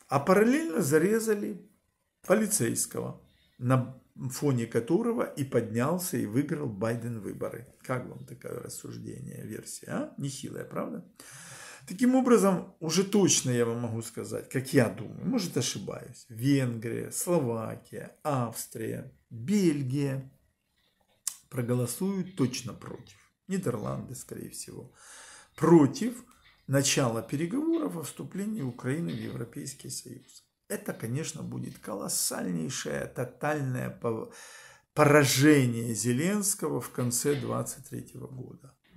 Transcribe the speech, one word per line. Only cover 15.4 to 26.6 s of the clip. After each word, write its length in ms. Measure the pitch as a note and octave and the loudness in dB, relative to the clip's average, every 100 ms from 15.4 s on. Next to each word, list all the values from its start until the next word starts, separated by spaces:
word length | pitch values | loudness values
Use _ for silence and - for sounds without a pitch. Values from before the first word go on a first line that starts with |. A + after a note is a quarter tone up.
| F3+ C#3 | 0 -2
ошибаюсь, 720 | B2 A#2 F#2+ - - - - | -2 -4 -6 -8 -12 -18 -16
Венгрия, 840 | A2 C3 C#3 B2+ A2+ A#2 A#2 A#2 | -2 2 4 2 -2 -6 -6 -6
Словакия, 1080 | - - F3 B2 A2+ A2 A2 - G#2+ - - | -6 0 2 2 -2 -4 -8 -12 -14 -14 -6
Австрия, 920 | D#3 C3+ A#2 - - A#2 A2+ A#2 B2 - _ | -2 0 0 -4 -10 -6 -6 -6 -8 -18 _
Бельгия 1000 | A#2 B2 G#3 F3 C#3+ B2+ C#3+ C#3+ C3 C3+ - _ _ _ _ _ _ _ _ - - _ | -10 0 4 4 2 0 -2 -2 -2 -8 -18 _ _ _ _ _ _ _ _ -10 -10 _
проголосуют 840 | B2+ A#2 B2 A#2+ - F#3+ G3 - - | -4 0 0 0 -2 -2 -2 -4 0
точно 380 | B2+ - - | 0 0 -8
против. 420 | - - - - - _ _ - | -12 -14 -16 -18 -20 _ _ -6
Нидерланды, 680 | F#3 C3+ A2+ B2 C3+ - B2 | -4 -2 -4 -4 -6 -8 -12
скорее 340 | - - - | -12 -12 -12
всего, 440 | - - G#2 - - - - - - - - | -12 -12 -14 -16 -20 -20 -20 -20 -20 -20 0
против 720 | E3 E3+ C3 - A3+ A#3+ - _ _ _ | 8 10 10 4 -4 -6 -14 _ _ _